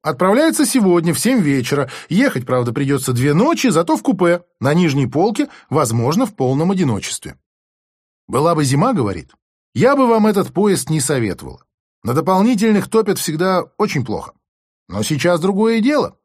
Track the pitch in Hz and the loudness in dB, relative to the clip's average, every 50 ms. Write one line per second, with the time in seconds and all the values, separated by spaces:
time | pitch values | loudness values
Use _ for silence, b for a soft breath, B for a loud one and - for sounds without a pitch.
0 | - 151 151 - 180 190 208 262 320 320 311 320 294 214 - 262 208 185 175 170 | -4 -4 -2 0 2 2 4 4 2 2 2 0 -2 0 2 2 4 4 2 2
1 | 160 175 151 - - 220 269 240 170 143 139 135 123 - 143 143 135 B B B | 2 0 -2 0 0 0 0 2 2 2 0 0 0 -2 -2 -2 -2 B B B
2 | B B - 202 269 285 - 131 123 120 127 127 120 120 113 143 143 135 143 135 | B B 0 2 2 2 0 -4 -4 -2 -2 0 0 -2 -2 -2 -2 0 -2 -2
3 | - - 127 120 127 147 143 131 233 320 339 - - 247 160 160 170 - 320 311 | -2 -2 -2 0 0 2 2 2 2 2 0 0 0 2 2 2 2 0 -2 -2
4 | - 285 220 - 180 170 175 175 - _ _ _ 113 135 151 175 180 160 131 143 | 0 -2 0 2 2 0 0 0 -4 _ _ _ -2 0 2 2 2 2 2 0
5 | 135 123 127 147 185 233 208 - 294 B B B B B 127 151 143 117 113 117 | -2 0 0 0 0 0 0 -2 -4 B B B B B 0 0 0 0 0 0
6 | 117 131 160 214 262 - - - 135 127 135 143 160 185 202 185 180 131 107 98 | 0 0 0 0 -2 -2 -2 -2 -2 0 0 0 0 0 0 0 0 0 -2 -4
7 | - - - - - - - _ _ _ _ _ _ _ _ _ _ _ _ _ | -6 -10 -12 -12 -12 -16 -18 _ _ _ _ _ _ _ _ _ _ _ _ _
8 | _ _ _ _ _ - 101 127 151 170 170 156 147 127 135 147 196 262 254 170 | _ _ _ _ _ -4 -2 0 2 2 2 2 0 0 2 2 2 0 0 0
9 | 117 101 90 - 67 _ _ _ _ _ _ _ _ _ _ 123 196 254 285 285 | -2 -2 -4 -8 -12 _ _ _ _ _ _ _ _ _ _ 2 2 2 4 4
10 | 262 233 226 220 208 220 196 202 180 127 127 165 208 208 180 139 - - 156 156 | 2 2 4 4 4 2 2 0 -2 -2 -2 0 0 2 0 0 -2 -4 -2 -2
11 | - - 147 127 117 98 85 - - 65 64 - _ _ _ _ _ _ _ _ | -2 -2 -2 -2 -2 -4 -6 -8 -12 -18 -18 -18 _ _ _ _ _ _ _ _
12 | - 117 123 151 147 185 190 190 202 240 262 185 220 226 214 196 - - - 220 | -6 -2 -2 -2 0 2 2 2 4 2 2 2 2 2 2 2 0 0 0 0
13 | 214 208 175 139 - - 151 151 180 190 185 180 - - _ - 208 208 - 147 | 0 0 -2 -4 -4 -6 -4 -2 -2 0 0 -2 -4 -6 _ -6 -4 -4 -2 -6
14 | - 107 104 - - - _ _ _ _ _ _ _ _ _ _ _ - 90 101 | -4 -4 -6 -8 -8 -12 _ _ _ _ _ _ _ _ _ _ _ -10 -6 -6
15 | 110 - 156 135 139 175 175 165 160 220 202 190 220 226 226 226 208 262 302 277 | -4 -4 -4 -2 0 0 0 0 0 -2 0 0 0 0 0 0 0 0 0 0
16 | 147 - _ _ | -2 -4 _ _